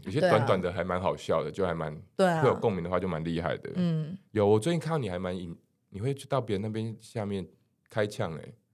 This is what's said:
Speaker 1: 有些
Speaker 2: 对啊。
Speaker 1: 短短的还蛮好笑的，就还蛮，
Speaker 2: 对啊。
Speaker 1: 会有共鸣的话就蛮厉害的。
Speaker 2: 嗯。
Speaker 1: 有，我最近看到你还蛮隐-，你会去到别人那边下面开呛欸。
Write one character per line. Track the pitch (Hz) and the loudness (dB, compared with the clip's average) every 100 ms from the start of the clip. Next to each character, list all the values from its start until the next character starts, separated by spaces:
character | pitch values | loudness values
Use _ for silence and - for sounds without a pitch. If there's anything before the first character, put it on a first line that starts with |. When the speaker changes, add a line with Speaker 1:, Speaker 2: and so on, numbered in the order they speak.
Speaker 1:
有 | - | -4
些 | 147 | 0
Speaker 2:
对 | 135 | 6
啊。 | 110 | 6
Speaker 1:
短 | 113 | 6
短 | 95 | 2
的 | 87 | 2
还 | 92 | -2
蛮 | 92 90 | 0 0
好 | 92 73 | 0 -2
笑 | - 80 | 0 0
的， | 76 | 0
就 | 98 92 | 0 0
还 | |
蛮， | 82 78 78 - - | 0 -4 -8 -8 2
Speaker 2:
对 | |
啊。 | 185 160 | 2 4
Speaker 1:
会 | 131 | 4
有 | |
共 | 90 120 | 4 2
鸣 | 90 | 0
的 | 85 | 0
话 | 90 | 0
就 | 92 | 0
蛮 | 78 | -2
厉 | 82 82 | -2 -2
害 | 82 - | -2 -4
的。 | - | -4
Speaker 2:
嗯。 | - 175 160 151 190 - | -2 0 0 -4 -8 -4
Speaker 1:
有， | 107 101 | 2 4
我 | 107 | 4
最 | 147 | 4
近 | 170 | 0
看 | 151 | 0
到 | 160 | -2
你 | 107 | -2
还 | 90 | -4
蛮 | 92 90 | -4 -6
隐-， | 87 87 _ _ _ | -8 -12 _ _ _
你 | 95 | -6
会 | 127 | -4
去 | 139 - | -4 -4
到 | 135 | -4
别 | 110 | 0
人 | 98 | -2
那 | 107 | -2
边 | 110 110 107 | -4 -6 -8
下 | - 117 101 | -10 -6 -4
面 | 98 85 _ _ _ _ | -4 -8 _ _ _ _
开 | 113 104 | -2 0
呛 | - 92 76 | -2 -4 -6
欸。 | - - _ | -12 -20 _